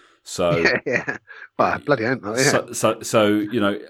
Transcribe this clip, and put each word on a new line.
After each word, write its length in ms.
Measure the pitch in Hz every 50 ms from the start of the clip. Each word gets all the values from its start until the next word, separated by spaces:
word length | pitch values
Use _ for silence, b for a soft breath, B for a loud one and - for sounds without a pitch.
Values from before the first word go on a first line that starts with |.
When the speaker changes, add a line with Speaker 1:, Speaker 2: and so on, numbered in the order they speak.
| b b b b _
Speaker 1:
So 300 | - - - 90 87 85
Speaker 2:
<laughs> 0 |
Yeah, 220 | 85 - - 123 123 -
yeah. 320 | - 123 117 - - 120 - B B B B B B _
Well, 100 | - 113 92 87
I 40 |
bloody 260 | - - 143 143 120 107
hope 160 | 120 135 110 95
not, 140 | 104 110
yeah. 60 | 123 131
Speaker 1:
so, 300 | 147 - 123 - - 117
so, 280 | - - 110 110 -
so, 260 | - - - 117 107
you 320 | 104 104 104 104 104 123 117
know, 180 | 101 101 101 - -